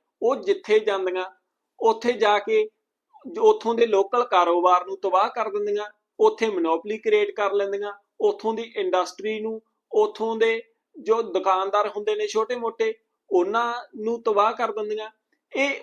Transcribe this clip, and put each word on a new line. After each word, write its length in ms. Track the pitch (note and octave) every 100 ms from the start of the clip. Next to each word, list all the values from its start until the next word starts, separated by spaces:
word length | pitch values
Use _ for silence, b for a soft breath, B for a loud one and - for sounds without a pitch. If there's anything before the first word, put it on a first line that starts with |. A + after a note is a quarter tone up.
| _ _
ਉਹ 140 | A3+ B3+
ਜਿੱਥੇ 440 | F#3+ F#3+ - G#3+
ਜਾਂਦੀਆਂ, 460 | G#3+ G3 F#3 F#3 F#3 - _ _ _ _
ਉੱਥੇ 340 | A3 A3 A#3+
ਜਾ 260 | A3+ G#3 G#3
ਕੇ 300 | A3 A3 G#3+ _ _ _ _ - B3+
ਜੋ 100 | F#4+
ਉੱਥੋਂ 340 | G#3+ G#3+ A3+ A#3
ਦੇ 100 | A#3
ਲੋਕਲ 380 | G3 G3 A#3+
ਕਾਰੋਬਾਰ 600 | A#3+ F#3 F3 F3 F3+ F3+ F3+
ਨੂੰ 120 | F#3+
ਤਬਾਹ 320 | G3 F#3 A3
ਕਰ 200 | A#3+ G#3+
ਦਿੰਦੀਆਂ, 360 | G3+ G#3 G#3 G#3 _ _ -
ਉੱਥੇ 300 | G#3+ G#3+ A3+
ਮੋਨੋਪੋਲੀ 480 | F#3+ E3 E3 G#3 A3
ਕ੍ਰੀਏਟ 340 | A3 G#3 G3+
ਕਰ 200 | G#3+ G3+
ਲੈਂਦੀਆਂ, 400 | G3+ G3 G3 G#3 G3+ _ _
ਉੱਥੋਂ 320 | G#3+ G#3 A3
ਦੀ 200 | A3 A3+ A3
ਇੰਡਸਟਰੀ 640 | F#3 F#3 F3 - G#3 A3
ਨੂੰ, 220 | A3 A3 - _ _
ਉੱਥੋਂ 440 | G#3+ G#3 - A3+ A3+
ਦੇ 280 | A3+ A3+ - _ _ D#4
ਜੋ 220 | G#3+ A3+
ਦੁਕਾਨਦਾਰ 680 | A3 F#3 F#3+ F#3 G3 G#3 G#3
ਹੁੰਦੇ 280 | G#3 G#3 G#3+
ਨੇ 120 | G#3
ਛੋਟੇ 280 | G#3+ A3 B3
ਮੋਟੇ, 380 | A#3 A3+ A3 A3 _ _ _
ਉਹਨਾਂ 440 | F3+ F3+ A3+ A#3+ A#3+ - -
ਨੂੰ 260 | G#3+ A#3
ਤਬਾਹ 300 | A3+ G#3 A3
ਕਰ 180 | A3+ A3
ਦਿੰਦੀਆਂ। 380 | G#3 G#3+ G#3+ G#3+ _ _ _ _ C4+
ਇਹ 260 | C#4 -